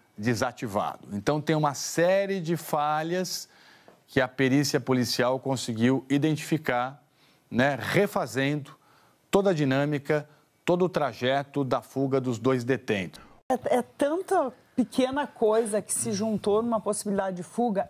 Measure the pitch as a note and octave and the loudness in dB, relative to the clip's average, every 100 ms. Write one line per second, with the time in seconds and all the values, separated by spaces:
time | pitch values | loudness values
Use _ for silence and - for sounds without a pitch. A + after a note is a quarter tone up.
0 | _ - A2 G#2+ B2 - A#2 G2 D#2 - | _ -6 -2 0 -2 -4 -4 -2 -2 -6
1 | - G2+ A#2+ D3+ D3+ D#3 D3+ C3+ - - | -10 -4 0 0 0 2 0 -2 -4 0
2 | F3 G3 G3 G3 D#3+ E3 - D#3 D3 D3+ | 2 2 0 -4 -2 -4 -2 -2 0 -2
3 | D#3+ F3+ F#3 - - _ - - - - | -2 -4 -4 -8 -12 _ -20 -20 -20 -20
4 | _ C3+ B2+ - C3+ C#3 C#3+ C#3+ A#2+ B2+ | _ 0 0 2 2 4 2 0 2 2
5 | A#2 - B2 C3 C3+ B2+ - A2 B2 C3 | 2 2 0 0 -2 -4 -4 2 4 2
6 | - C#3+ D#3 D3+ - D#3 - B2 B2+ C#3 | 0 0 2 0 0 -2 0 -2 -2 -8
7 | _ _ _ _ _ A2 C#3 B2+ - F3 | _ _ _ _ _ 2 2 0 0 2
8 | G3+ G3+ C#3 A#2 C3+ D3+ C3+ - _ _ | 2 0 -4 0 0 -2 -6 -16 _ _
9 | _ _ _ G3 G3 D#3+ C#3 C3+ C#3+ D3 | _ _ _ 2 4 4 2 2 0 -2
10 | C#3+ D3+ D3 _ _ _ - F3 F3+ E3+ | 0 -2 -2 _ _ _ 0 2 2 0
11 | C#3 A2 B2 C#3 C#3 C#3+ C3 B2+ - C3+ | -4 -2 0 0 -2 -4 0 -2 -2 -2
12 | C3+ C3+ B2+ A2+ B2 B2+ A#2 B2+ - G#2 | 0 0 0 0 2 2 0 -2 0 -2
13 | F2 - - - - B3+ - B3 A#3 - | -4 -10 -20 -12 -4 -4 0 0 0 -4
14 | C#4+ E4+ F#4+ F#4 C4 - _ - A3+ - | -2 -2 0 0 0 -6 _ -4 -2 0
15 | B3+ C#4 C#4 - G#3+ G#3+ A#3 G#3 - - | 0 -2 -6 0 2 2 2 -2 -4 -4
16 | A3+ G3 A3 G#3 G#3 G#3 A#3 A3 G3+ G3+ | -4 -4 -2 -2 0 0 0 -2 -2 -4
17 | G#3 G3 G3 F3+ - - A#3+ G3 | -2 -2 -2 -6 -6 -2 0 0